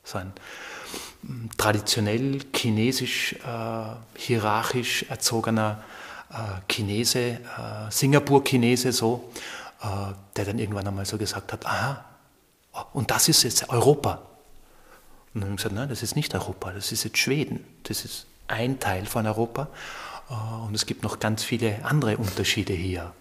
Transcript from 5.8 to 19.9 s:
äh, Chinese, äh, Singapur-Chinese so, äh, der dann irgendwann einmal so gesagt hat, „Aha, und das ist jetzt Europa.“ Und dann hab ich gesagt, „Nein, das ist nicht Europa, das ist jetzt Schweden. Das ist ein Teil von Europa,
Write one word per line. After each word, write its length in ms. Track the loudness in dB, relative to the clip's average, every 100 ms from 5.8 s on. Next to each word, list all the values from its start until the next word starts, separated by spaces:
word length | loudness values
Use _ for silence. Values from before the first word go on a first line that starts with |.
| -10 -16 -14 -16 -14
äh, 40 | -8 -6 -8 -4
Chinese, 480 | -2 0 2 2 2
äh, 720 | 0 -2 -8 -10 -8 -8 -4
Singapur-Chinese 1000 | 2 6 6 8 6 8 6 6 6 4
so, 380 | 2 2 0 -6 -12 -12 -12 -14 -8
äh, 320 | -6 -4 -4 -8 -8 -4
der 100 | -2
dann 140 | -2
irgendwann 280 | -2 -2 -2
einmal 180 | -2 -4
so 120 | -2
gesagt 360 | -2 -4 -8
hat, 120 | -8 -2
„Aha, 400 | -2 -2 -4 -10 -20 _ _ _ _ _ -14 -8
und 180 | -4 0
das 180 | 4 6
ist 140 | 6
jetzt 260 | 6 2 2
Europa.“ 520 | 6 6 6 4 -2 -10 -20 -20 -20 -20 -20 -20 -20 -20 -20 _
Und 80 | -6
dann 80 | -4
hab 0 |
ich 120 | -4
gesagt, 120 | -4 -2
„Nein, 140 | -4
das 140 | -4
ist 120 | -2 -2
nicht 200 | 0 -2
Europa, 360 | -4 -6 -8
das 200 | -6 -4
ist 120 | -4
jetzt 140 | -2 0
Schweden. 460 | 2 2 0 -4 -8 -16
Das 220 | -6 -6 -6
ist 220 | -12 -14 -20 -6
ein 320 | -2 0 0
Teil 260 | 0 -2 -2
von 180 | 0 0
Europa, 420 | 0 0 -2 -6 -8 -14